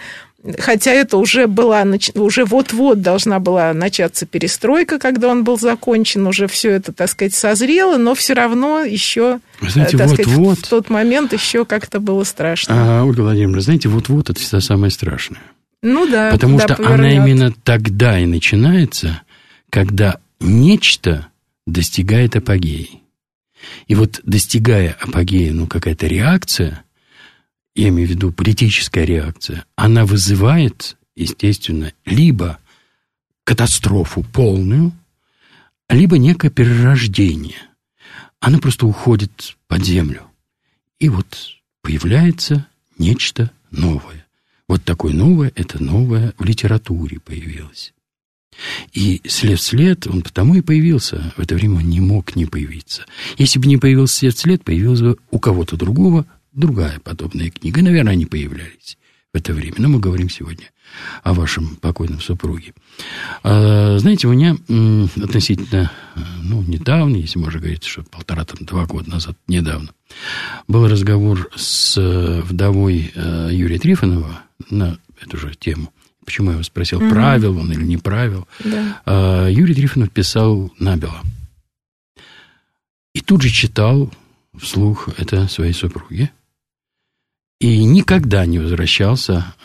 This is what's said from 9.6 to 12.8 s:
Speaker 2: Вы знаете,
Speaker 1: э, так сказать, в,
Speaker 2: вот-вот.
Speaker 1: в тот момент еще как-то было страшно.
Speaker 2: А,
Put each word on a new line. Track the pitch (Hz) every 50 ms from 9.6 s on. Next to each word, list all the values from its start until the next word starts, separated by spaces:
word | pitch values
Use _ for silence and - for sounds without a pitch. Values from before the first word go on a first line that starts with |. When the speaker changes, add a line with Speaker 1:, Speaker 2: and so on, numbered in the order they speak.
Speaker 2:
Вы | 110 90
знаете, | 98 147 147 127 -
Speaker 1:
э, | 123
так | - 143
сказать, | 147 - -
в, | 117 123
Speaker 2:
вот-вот. | 151 180 196 185 175 -
Speaker 1:
в | -
тот | 240 226 202 -
момент | 226 208 220 233 247 294 302 240
еще | 220 214 - - - 233 233
как-то | - 208 214 - - - 202
было | 208 208 190 196 196
страшно. | - - - 151 165 165 - - - 113
Speaker 2:
А, | 120